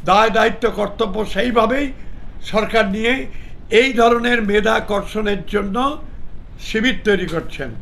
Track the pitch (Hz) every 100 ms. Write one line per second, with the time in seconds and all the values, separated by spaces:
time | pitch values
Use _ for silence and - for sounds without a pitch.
0 | 175 202 220 220 220 220 226 196 202 -
1 | 220 208 202 190 247 233 220 262 285 -
2 | - - - - - 208 208 226 208 208
3 | 226 262 262 - - - - 208 269 226
4 | 233 240 233 240 208 208 214 220 - 202
5 | 196 214 208 196 160 202 202 208 269 302
6 | - - - - - - - 220 247 -
7 | 214 196 180 165 156 - 131 117